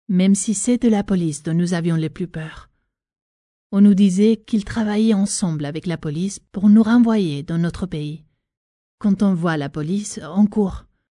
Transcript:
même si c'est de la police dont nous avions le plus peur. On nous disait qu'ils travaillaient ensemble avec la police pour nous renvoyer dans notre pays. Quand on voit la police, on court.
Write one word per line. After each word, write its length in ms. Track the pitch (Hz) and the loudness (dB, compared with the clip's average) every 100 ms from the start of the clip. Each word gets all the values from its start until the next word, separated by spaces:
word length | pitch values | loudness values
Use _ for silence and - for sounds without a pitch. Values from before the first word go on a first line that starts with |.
| - | -2
même 260 | 180 190 | 2 4
si 180 | 196 - | 2 0
c'est 280 | 196 - 247 | -4 0 0
de 80 | 240 | 2
la 140 | 208 | 0
police 400 | 202 190 165 143 | 0 -2 -2 -6
dont 120 | 165 | -4
nous 180 | 165 175 | -2 0
avions 240 | 175 170 165 | -2 -2 -2
le 140 | 156 | -4
plus 180 | 156 170 | -8 -10
peur. 400 | 160 156 - - _ _ _ _ _ _ _ _ _ - | -10 -14 -16 -20 _ _ _ _ _ _ _ _ _ -4
On 80 | 202 | 4
nous 140 | 202 | 6
disait 420 | 196 202 185 214 220 | 6 4 4 2 2
qu'ils 300 | - 220 - | -2 -4 -4
travaillaient 480 | 233 214 208 226 | -6 -2 0 2
ensemble 500 | 202 202 - 180 151 | 2 0 -2 -4 -4
avec 220 | 143 156 180 | -6 -8 -6
la 100 | 165 | -6
police 420 | 156 147 190 - | -6 -6 -8 -8
pour 300 | _ 190 208 | _ 0 6
nous 140 | 214 | 6
renvoyer 600 | 220 240 226 220 175 143 | 6 4 4 2 -2 -4
dans 160 | 139 165 | -6 -2
notre 280 | 170 - 180 | -2 -4 -8
pays. 380 | 156 151 156 _ _ _ _ _ _ _ _ | -8 -10 -12 _ _ _ _ _ _ _ _
Quand 240 | 208 196 | -2 0
on 100 | 202 | 0
voit 220 | 180 170 156 | 0 -2 -4
la 140 | 143 | -6
police, 500 | 156 151 202 208 214 147 185 | -8 -6 -6 -8 -14 -8 -2
on 100 | 208 | -2
court. 380 | 214 190 - _ _ _ | 0 -4 -6 _ _ _